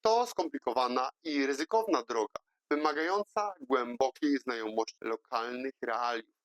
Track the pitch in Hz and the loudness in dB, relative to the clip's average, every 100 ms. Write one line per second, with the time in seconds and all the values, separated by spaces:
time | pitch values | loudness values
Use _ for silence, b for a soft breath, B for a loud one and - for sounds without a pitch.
0 | 220 226 247 - 170 139 - 120 123 127 | 8 8 8 2 -2 -2 -2 0 2 0
1 | 131 _ 165 143 135 139 156 226 220 143 | -2 _ -4 0 0 -2 0 0 2 -2
2 | - 117 107 - _ _ _ 147 156 147 | 0 -4 -4 -6 _ _ _ -2 0 -2
3 | 165 202 208 - 208 185 127 131 120 120 | -2 -4 -4 -6 -6 -10 -4 -2 -2 -2
4 | 131 - 147 139 - 117 110 110 110 - | -2 0 -2 -2 -4 -6 -6 -4 -6 -8
5 | 113 113 _ 120 117 123 135 - 120 113 | -8 -8 _ -6 -6 -8 -12 -10 -8 -6
6 | 120 117 110 _ | -4 -6 -10 _